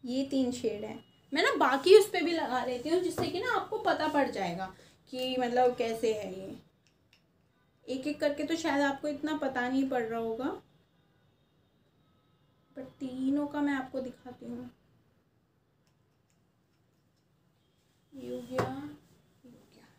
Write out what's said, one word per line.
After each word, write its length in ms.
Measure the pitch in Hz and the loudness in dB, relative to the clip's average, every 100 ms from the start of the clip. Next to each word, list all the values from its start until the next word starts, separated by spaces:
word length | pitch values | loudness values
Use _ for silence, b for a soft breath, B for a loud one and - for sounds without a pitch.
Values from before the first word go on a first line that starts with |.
ये 200 | 254 254 | -4 -4
तीन 280 | 269 269 247 | 0 0 0
शेड 320 | 247 226 208 | 0 -4 -4
हैं। 200 | 214 226 - _ _ | -8 -12 -16 _ _
मैं 80 | 285 | 2
ना 120 | 453 440 | 2 4
बाकी 420 | 269 269 311 415 | 2 4 10 10
उस 120 | 392 | 10
पे 100 | 359 | 0
भी 120 | 320 | 0
लगा 320 | 339 277 254 | 0 -2 -2
लेती 240 | 247 247 302 | -2 -4 0
हूँ, 120 | 349 | 0
जिससे 260 | 339 - - | 0 -2 -2
कि 140 | 349 | -2
ना 120 | 494 | -2
आपको 260 | 427 - 427 | -2 -2 -2
पता 300 | 370 330 302 | 0 2 2
पड़ 220 | 294 254 | 2 0
जाएगा 440 | 202 180 170 185 B B B _ | 0 -4 -4 -8 B B B _
कि 260 | 254 254 254 | -6 -4 -2
मतलब 400 | 247 240 247 247 | 0 4 4 4
कैसे 380 | 226 226 233 | -2 0 0
है 260 | 214 196 185 | 0 -4 -10
ये। 180 | 190 220 - _ _ _ _ _ _ _ _ _ _ _ - | -12 -14 -18 _ _ _ _ _ _ _ _ _ _ _ -10
एक 180 | 262 277 | -6 -4
एक 140 | 294 | -2
करके 240 | 302 285 | -2 -2
तो 120 | 285 320 | -4 -2
शायद 260 | 330 285 | 0 2
आपको 260 | 285 277 302 | 0 0 -4
इतना 280 | 285 302 311 | -4 -4 -2
पता 320 | 277 262 247 | -2 -2 0
नहीं 200 | 269 269 | 0 0
पड़ 140 | 254 | 0
रहा 180 | 226 226 | -2 -4
होगा, 420 | 226 226 269 392 _ _ _ _ _ _ _ _ _ _ _ _ _ _ _ _ _ _ _ _ _ - | -4 -4 -4 -6 _ _ _ _ _ _ _ _ _ _ _ _ _ _ _ _ _ _ _ _ _ -18
पर 60 | |
तीनों 640 | 262 - 262 254 262 285 285 | -18 -10 -10 -2 0 2 0
का 140 | 294 | 0
मैं 120 | 285 | 0
आपको 280 | 269 254 262 | 0 -4 -6
दिखाती 460 | 247 - 254 - 233 | -6 -10 -18 -16 -12
हूँ। 240 | 240 247 _ _ _ _ _ _ _ _ _ _ _ _ _ _ _ _ _ _ _ _ _ _ _ _ _ _ _ _ _ _ _ _ _ _ | -12 -12 _ _ _ _ _ _ _ _ _ _ _ _ _ _ _ _ _ _ _ _ _ _ _ _ _ _ _ _ _ _ _ _ _ _
ये 220 | 277 247 247 | -14 -10 -8
हो 60 | |
गया, 220 | 240 254 - 269 294 - _ _ _ _ | -6 -4 -4 -4 -10 -14 _ _ _ _
ये 60 | 247 | -20
हो 180 | - - | -20 -20
गया। 100 | - - | -20 -20